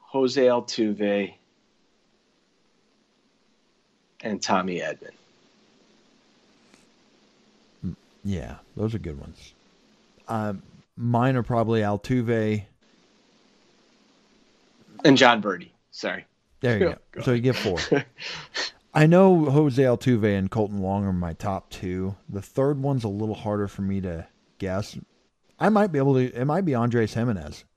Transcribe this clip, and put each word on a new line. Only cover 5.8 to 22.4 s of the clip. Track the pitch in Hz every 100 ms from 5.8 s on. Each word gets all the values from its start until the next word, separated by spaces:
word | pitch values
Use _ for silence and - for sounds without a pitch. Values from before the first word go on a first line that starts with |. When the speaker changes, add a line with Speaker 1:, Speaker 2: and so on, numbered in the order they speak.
| _ _ _ _ _ _ _ _ _ _ _ _ _ _ _ _ _ _ _ _ 92
Speaker 2:
Mm, | 82 _ _
yeah, | 101 95 60 - _ -
those | 107
are | 113
good | 90 71
ones. | 78 82 - _ _ _ _ _ _ _ -
Uh, | 113 107 101 - - _ -
mine | 120 120 127 131
are |
probably | 113 117 113 113
Altuve. | 104 104 - 127 113 117 107 107 98 _ _ _ _ _ _ _ _ _ _ _ _ _ _ _ _ _ _ _ _ _ _ -
Speaker 1:
And | - 135
Jon | 127 120
Berti. | 104 90 90 _ _
Sorry. | - 104 92 - _ _ _
Speaker 2:
There | 123 113
you |
Speaker 1:
<laughs> | 175
Speaker 2:
go. | - _
Speaker 1:
Go | -
Speaker 2:
So | -
you | 123
get | 120
four. | 120 110 87 -
Speaker 1:
<laughs> | 143 131 _ - - - - - - _
Speaker 2:
I | - 156
know | 170 190 180
Jose | 151 139 151 123
Altuve | 131 120 - 120 104 101
and | 95
Colton | 113 104 101
Wong | 95 98
are | 98
my | 90 87
top | 82 104 95 -
two. | - 98 92 92 98 _
The | 98